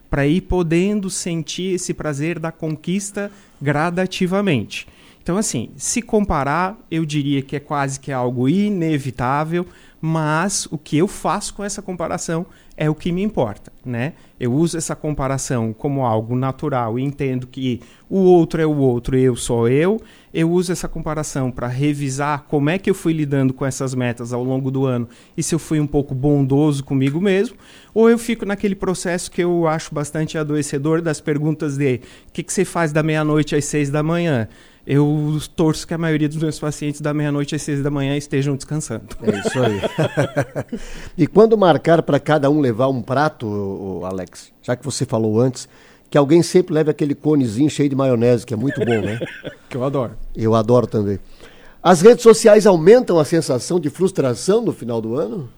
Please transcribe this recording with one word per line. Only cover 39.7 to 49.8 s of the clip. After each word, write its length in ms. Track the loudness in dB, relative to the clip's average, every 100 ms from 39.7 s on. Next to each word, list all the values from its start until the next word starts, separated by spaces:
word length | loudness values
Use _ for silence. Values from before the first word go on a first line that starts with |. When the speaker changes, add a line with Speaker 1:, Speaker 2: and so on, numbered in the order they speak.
| 0
Speaker 2:
<laughs> 1400 | -4 -2 -2 -2 -2 -2 -6 -6 -10 -10 -10 -14 -8 -2
E 80 | 2
quando 320 | 4 4 6
marcar 440 | 4 4 4 2
pra 180 | 2 0
cada 280 | 2 2 2
um 120 | 2
levar 280 | 2 0 0
um 140 | -2
prato, 440 | -2 0 0 -2 -6
ô, 540 | -4 -6 -6 -8 -8
ô, 40 |
Alex, 480 | -6 -8 -10 -16 -20 _
já 140 | -6 -6
que 80 |
você 200 | -4 -4
falou 360 | -2 0 2 2
antes, 280 | 2 0 -12 -20 -20 _ _
que 80 | 2
alguém 240 | 6 4
sempre 340 | 4 2 2
leve 160 | 2 0
aquele 240 | 0 -2
conezinho 540 | 0 2 2 2 2 0
cheio 200 | 2 0
de 80 | 2
maionese, 500 | 2 2 4 2 0
que 80 |
é 20 | -4
muito 220 | -2 -2
bom, 160 | 0 0
né? 180 | -2 -6 -8 -12
Speaker 1:
<laughs> 260 | -14 -16 -10
Que 80 |
eu 60 | -6